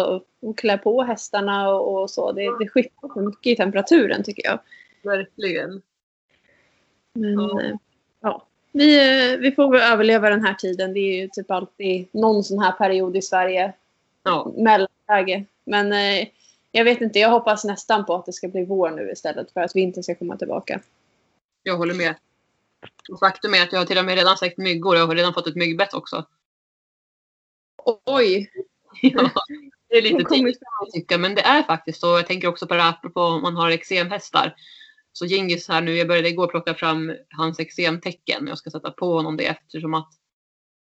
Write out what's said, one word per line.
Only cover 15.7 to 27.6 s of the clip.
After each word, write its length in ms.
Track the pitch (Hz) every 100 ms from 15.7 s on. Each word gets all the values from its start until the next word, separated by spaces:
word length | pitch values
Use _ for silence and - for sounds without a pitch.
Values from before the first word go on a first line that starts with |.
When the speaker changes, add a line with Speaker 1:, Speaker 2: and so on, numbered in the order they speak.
| 208 202
Speaker 1:
eh, 360 | 202 202 196 226 _ _ _ _
jag 120 | 226
vet 160 | 233 240
inte, 180 | 226 208
jag 120 | 220
hoppas 340 | 233 226 214
nästan 420 | 208 196 - 202 190
på 80 |
att 120 | 175 180
det 60 |
ska 160 | 180 180
bli 160 | 190
vår 260 | 180 196 170
nu 200 | 156 98
istället 420 | - 160 143 -
för 80 | -
att 160 | 170 190
vintern 260 | 185 185
ska 120 | 180
komma 220 | - 175 190
tillbaka. 440 | - - - 202 - _ _ _ _ _ _ _
Speaker 2:
Jag 140 | 185 175
håller 180 | 170
med. 200 | 180 165 160 _ _ _ _ _ _ - _ -
Och 80 | 185
faktum 340 | 190 190 208
är 80 | 190
att 100 | 175
jag 60 | 185
har 80 | 175
till 120 | 185
och 60 |
med 100 | 185
redan 220 | 185 180 190
släckt 220 | 180 180
myggor 360 | 190 170 185
och 60 | 170
jag 60 | 165
har 80 |
redan 200 | 165 175
fått 120 | 175 170
ett 100 | 165
myggbett 380 | 170 165 196
också. 300 | - - - 165 _ _ _ _ _ _ _ _ _ _ _ _ _